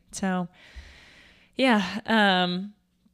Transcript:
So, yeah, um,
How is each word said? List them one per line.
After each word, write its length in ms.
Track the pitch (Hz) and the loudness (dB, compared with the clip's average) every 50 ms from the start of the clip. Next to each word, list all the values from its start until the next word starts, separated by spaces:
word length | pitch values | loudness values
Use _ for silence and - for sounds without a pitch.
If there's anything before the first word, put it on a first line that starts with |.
| _ _ | _ _
So, 380 | - - - 190 185 180 180 175 - _ - - - - - - - - - - - - - _ _ _ _ _ _ | -10 -6 -4 -4 -2 -4 -4 -6 -10 _ -20 -20 -20 -20 -20 -20 -20 -20 -20 -20 -20 -20 -20 _ _ _ _ _ _
yeah, 280 | - 254 262 233 208 185 180 190 214 - | 0 2 4 4 2 2 -2 -6 -8 -4
um, 680 | - 226 220 208 202 190 180 180 175 180 180 190 208 208 _ _ _ _ _ _ _ | 0 2 4 4 4 2 2 0 -2 -2 -6 -8 -10 -14 _ _ _ _ _ _ _